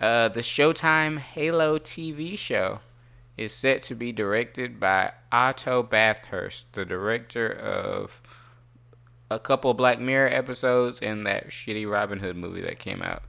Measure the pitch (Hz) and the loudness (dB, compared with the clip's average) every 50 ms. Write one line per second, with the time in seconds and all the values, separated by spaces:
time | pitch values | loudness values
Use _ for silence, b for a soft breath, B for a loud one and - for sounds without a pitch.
0 | 110 110 117 117 113 110 98 117 120 - - - 143 160 160 - 165 160 156 156 | 2 2 4 4 4 2 2 -2 -6 -2 2 4 4 4 4 4 2 2 4 4
1 | 156 156 156 147 131 - - 160 151 165 165 165 156 156 156 156 - - - 170 | 2 0 -2 -4 -8 -10 -6 -4 -2 0 2 2 4 4 2 0 -2 -6 -10 -10
2 | 165 160 147 147 156 175 202 - - - 120 98 92 98 104 104 - - b b | -8 -8 -8 -8 -8 -8 -8 -8 -4 -2 0 0 0 0 -2 -6 -10 -16 b b
3 | b b b b b b - - 110 107 - - - 135 131 131 - - 127 113 | b b b b b b -12 -10 -8 -8 -6 -2 0 2 2 0 -2 -6 -8 -8
4 | 120 120 113 110 104 98 104 113 123 120 - 127 127 123 120 - 101 95 95 95 | -8 -6 -4 -2 -2 0 0 0 0 -2 -6 -8 -8 -8 -6 -2 2 2 4 4
5 | 95 - - - - _ 120 120 127 131 131 - - 131 127 123 117 117 113 107 | 2 0 -4 -10 -6 _ 2 2 4 2 0 -2 -2 0 0 0 2 2 4 4
6 | 110 110 104 - - - 101 92 95 98 - - - - - 104 92 87 92 92 | 4 4 4 0 -4 -8 -6 -6 -6 -6 -8 -12 -16 -10 -8 -8 -6 -4 -4 -4
7 | 98 107 113 120 117 - - 120 113 110 - - - 104 98 95 98 - 98 98 | -2 -2 -2 -2 -4 -6 -4 -2 -2 -2 -4 -4 -4 -4 -4 -2 -2 -2 -4 -4
8 | 101 - - - b b b b b b b b b _ _ _ _ _ - - | -6 -8 -12 -18 b b b b b b b b b _ _ _ _ _ -20 -20
9 | _ - - _ _ - 110 110 - - 135 131 - 127 117 117 127 123 120 117 | _ -20 -20 _ _ -6 -6 -4 0 0 0 2 4 2 2 4 4 4 4 4
10 | 123 131 135 135 135 127 127 127 127 131 123 - - 127 123 123 123 123 123 - | 0 0 2 4 4 4 4 2 0 -2 -4 -2 2 4 4 4 4 2 0 -4
11 | 107 107 107 107 104 101 98 - - - - - - 113 107 107 107 104 104 104 | -4 -4 -4 -2 -2 -2 -2 -2 -4 -6 -10 -10 -8 -6 -4 -4 -2 0 0 0
12 | 104 101 101 98 98 92 87 87 87 90 90 90 87 82 - - - - - 50 | 0 0 -2 -4 -4 -6 -6 -6 -8 -8 -8 -6 -6 -8 -8 -8 -8 -8 -8 -6
13 | 50 50 - - - | -6 -6 -6 -8 -10